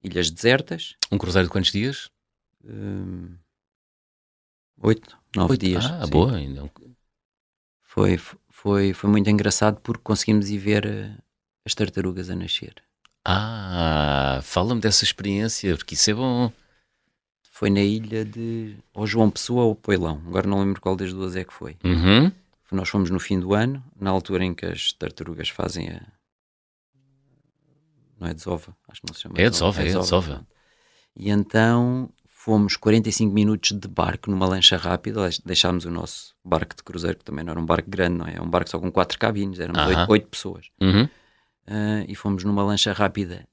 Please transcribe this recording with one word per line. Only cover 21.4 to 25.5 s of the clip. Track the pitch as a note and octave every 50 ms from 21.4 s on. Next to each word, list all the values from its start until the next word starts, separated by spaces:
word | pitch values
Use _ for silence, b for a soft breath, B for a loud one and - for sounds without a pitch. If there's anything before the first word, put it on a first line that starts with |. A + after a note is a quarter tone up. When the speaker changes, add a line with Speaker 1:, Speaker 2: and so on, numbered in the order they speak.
| F2+
Speaker 1:
que | - -
foi. | - - - D2+ - _
Speaker 2:
Uhum. | F2 F2 E2+ D#2+ F2+ G2+ A#2 D3 F3+ F#3+ - _ _ _ _ _ _
Speaker 1:
Nós | - F#2+ F#2+ -
fomos | - G#2 F#2+ E2+
no | F#2 F2+
fim | - - G2+ F#2
do | F2+ F#2 G2+
ano, | G#2 A2 B2 C#3 C#3 B2+ A#2+ _ _
na | G2 G2
altura | F#2+ F#2+ E2 - F#2+ F2+ F#2
em | F#2 F2
que | E2 -
as | F2 E2+ E2 - - -
tartarugas | _ - - - - - - E2 - -
fazem | -